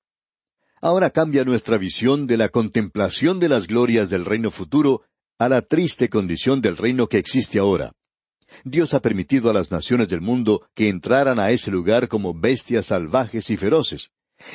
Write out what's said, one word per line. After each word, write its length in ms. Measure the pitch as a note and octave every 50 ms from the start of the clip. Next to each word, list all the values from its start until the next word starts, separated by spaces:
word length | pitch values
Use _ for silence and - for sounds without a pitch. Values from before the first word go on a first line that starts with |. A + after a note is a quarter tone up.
| _ _ _ _ _ _ _ _ _ _ _ _ _ _ _ _ -
Ahora 280 | E3 F3 F#3+ F3+ C#3+
cambia 340 | - E3+ D#3+ D#3 C#3+ C#3 B2+
nuestra 320 | C3 B2 A2 - - A2+
visión 500 | G#2 F#2+ F2+ - - A2+ B2+ C#3 D3 C#3+
de 120 | A#2+ A#2 A2+
la 100 | A2 G2
contemplación 920 | - B2 A2 G2+ - A#2 G#2+ F#2 - G#2 G2+ F2+ - - C3 E3 F#3+ F#3
de 120 | F3 D#3+
las 160 | C#3 A2+ F2+
glorias 420 | E2+ A2 A#2+ B2 A#2+ A2+ A2+ G#2 E2+
del 160 | G2 F2+ F2
reino 260 | E2+ G#2+ A2+ A2+ G2+
futuro 520 | - - F#2 D2+ - D3+ C#3+ C#3 B2+ - - _ _ _ _ _ _ -
a 80 | A#2
la 140 | B2+ C3 A#2+
triste 480 | - - D#3 D#3+ F3+ D3 - - B2 A#2
condición 540 | - G#2+ F#2+ F2 E2+ - - B2 C#3 C3+ A2
del 160 | G2+ E2+ -
reino 280 | G2 A#2+ B2+ B2+ A#2
que 120 | - - G2+
existe 400 | E2+ - - C3 - - - G#2
ahora. 340 | G2 G2+ F#2+ D2+ C2+ A1+ - _ _ _ _ _ _ _ _ _ _ _ - - -
Dios 300 | C3 C3 E3 D#3+ C#3+ D3
ha 60 | C3
permitido 500 | - A#2 G#2 F#2+ F2+ - C3+ C3+ A2+ A#2
a 20 | G#2
las 180 | G2 E2+ -
naciones 380 | F#2 D#2+ - - B2 B2 A2 E2+
del 140 | F2+ E2 E2+
mundo 440 | A2 B2 B2+ A#2 A2 G#2 - - _ _
que 140 | - G#2+ G#2
entraran 500 | F#2+ F2 - A2 A#2+ C3+ C#3 C3+ B2 A2+
a 120 | G2 G#2
ese 200 | B2 A#2 - G#2
lugar 380 | G2 F2+ E2+ F#2+ A2 B2 B2 -
como 240 | A#2 G#2+ G2 F2+ E2
bestias 540 | E2 F2 A#2 C3+ A#2 - - B2 A2 F#2
salvajes 640 | - G#2+ F#2 E2 D#2 G2 C3 B2+ G#2+ - A2+ - -
y 80 | A2 G2
feroces, 520 | G2 G#2 D3+ D#3+ - - - - - - _ _ _ _ _ _ - -